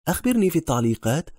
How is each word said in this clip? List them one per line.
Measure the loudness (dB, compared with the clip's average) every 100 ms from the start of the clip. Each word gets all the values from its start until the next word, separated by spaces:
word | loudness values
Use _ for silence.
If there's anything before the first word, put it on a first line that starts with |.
| -4
أخبرني | -2 0 2 2
في | 0
التعليقات، | 0 0 0 0 0 -2 -4